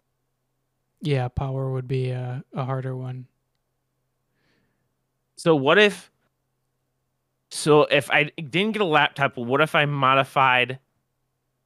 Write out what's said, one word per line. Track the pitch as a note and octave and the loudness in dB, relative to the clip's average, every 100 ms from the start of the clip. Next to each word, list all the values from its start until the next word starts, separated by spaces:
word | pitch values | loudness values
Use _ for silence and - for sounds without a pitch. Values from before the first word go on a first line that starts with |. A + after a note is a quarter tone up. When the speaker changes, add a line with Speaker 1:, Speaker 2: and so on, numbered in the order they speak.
| _ _ _ _ _ _ _ _ _ _ | _ _ _ _ _ _ _ _ _ _
Speaker 1:
Yeah, | E3 C3+ B2 | -4 -2 -2
power | - C#3 C3 C3+ | -6 -6 -6 -6
would | C3 B2+ | -6 -6
be | C3+ B2+ | -4 -4
a, | B2+ B2 B2+ - | -6 -8 -10 -10
a | B3+ | -8
harder | C3 C3+ B2+ B2+ | -6 -6 -8 -10
one. | C3 B2+ B2 _ _ _ _ _ _ _ _ _ _ _ _ _ _ _ _ _ _ _ _ - | -10 -12 -16 _ _ _ _ _ _ _ _ _ _ _ _ _ _ _ _ _ _ _ _ -4
Speaker 2:
So | E3+ D#3 | 0 2
what | C3+ F3+ | 4 4
if, | G#3 F3+ - _ _ _ _ _ _ _ _ _ _ _ _ _ _ | 4 2 -12 _ _ _ _ _ _ _ _ _ _ _ _ _ _
so | - D#3+ D3 | -4 4 4
if | - C#3+ - | 6 2 2
I | C#3+ D3+ - | 0 0 -6
didn't | D3+ D#3 G#3+ | -6 -2 -2
get | A3 | -2
a | G3 | 0
laptop, | D3+ D3 - C#3 - | 2 2 0 -4 -4
what | A#2+ C#3 | -2 0
if | D#3 E3 | 0 0
I | C#3+ | 0
modified | C#3+ C3 C3+ C3 C#3+ C3 B2+ B2 C3 _ _ _ _ _ _ _ _ | 0 2 2 0 2 2 2 0 -6 _ _ _ _ _ _ _ _